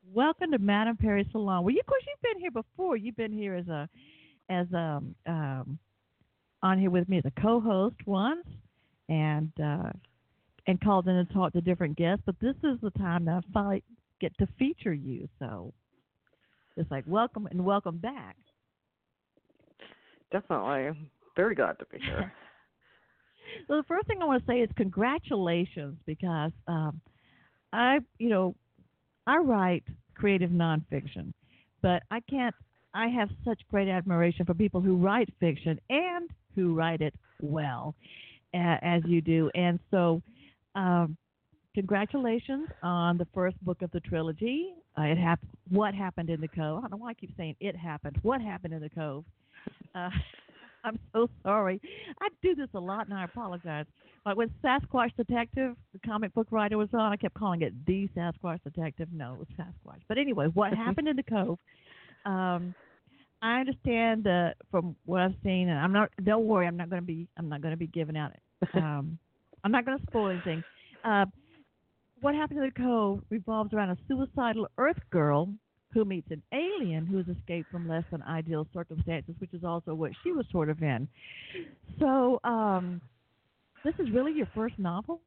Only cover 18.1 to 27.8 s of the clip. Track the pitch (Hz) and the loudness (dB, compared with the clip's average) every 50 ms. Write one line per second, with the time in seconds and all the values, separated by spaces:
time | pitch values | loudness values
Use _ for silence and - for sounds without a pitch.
18.1 | 285 247 117 95 - _ _ _ _ _ _ _ _ _ _ _ _ _ _ _ | -10 -10 -16 -16 -20 _ _ _ _ _ _ _ _ _ _ _ _ _ _ _
19.1 | _ _ _ _ _ _ _ _ _ _ _ _ _ - - - - _ _ _ | _ _ _ _ _ _ _ _ _ _ _ _ _ -20 -20 -20 -20 _ _ _
20.1 | _ _ _ _ - 196 - _ 175 127 95 123 143 135 131 143 156 147 156 143 | _ _ _ _ -4 -4 -2 _ -2 -2 0 -2 -2 -2 -2 -4 -6 -8 -14 -18
21.1 | _ _ _ _ _ - 185 226 208 - 120 - - - - _ - - - - | _ _ _ _ _ 0 0 2 2 2 0 0 0 -6 -12 _ -14 -10 -8 -4
22.1 | - - 185 190 - - - - _ _ _ _ _ _ _ _ _ _ _ _ | -4 -4 -4 -6 -10 -18 -20 -20 _ _ _ _ _ _ _ _ _ _ _ _
23.1 | _ _ _ _ _ _ - - - 427 339 - 285 302 294 _ 330 370 427 - | _ _ _ _ _ _ -20 -18 -16 -16 -4 0 0 0 0 _ -2 -2 -2 -2
24.1 | 440 381 339 302 262 247 - - 240 247 233 208 - - 214 190 180 190 214 247 | -2 0 2 2 2 2 2 0 2 2 2 0 0 -2 -2 0 2 0 0 2
25.1 | 285 330 - - 294 202 185 170 170 170 180 - - 170 143 139 160 165 _ - | 0 -2 -4 -2 -2 0 2 2 2 0 0 -2 -4 -10 -10 -10 -12 -12 _ -10
26.1 | 156 - - 180 165 156 147 165 - - - - 170 160 156 151 147 160 _ - | -8 -4 -2 -2 0 0 -2 -2 -4 -8 -8 -4 -2 -2 -2 -2 -4 -8 _ -20
27.1 | _ _ _ _ _ _ _ _ _ _ _ _ - 226 | _ _ _ _ _ _ _ _ _ _ _ _ 0 2